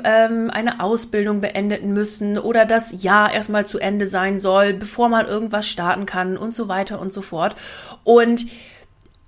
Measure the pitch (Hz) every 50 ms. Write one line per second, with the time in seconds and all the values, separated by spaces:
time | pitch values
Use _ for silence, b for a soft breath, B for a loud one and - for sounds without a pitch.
0 | - 220 220 226 226 226 226 226 226 233 - 208 220 240 233 233 175 202 226 220
1 | - - - 208 202 214 208 202 202 - - 196 202 208 202 - - 202 202 202
2 | 214 208 - - 208 208 208 214 - 220 233 226 220 220 226 226 226 - - 185
3 | - - 202 208 214 - - 214 214 214 208 208 202 - - - - 196 196 208
4 | 202 190 196 185 185 196 196 190 196 190 190 196 202 202 196 190 208 202 - -
5 | 240 233 233 226 - - 202 214 226 214 214 208 208 - - 233 175 180 180 196
6 | 202 196 - 185 185 185 185 - 214 226 233 233 233 202 185 196 196 - 214 -
7 | - 190 185 202 190 - 180 160 170 214 - B B B B B B B B B
8 | B 220 233 240 233 233 233 233 233 B B B B B B B B B _ _
9 | _ _ _ _ _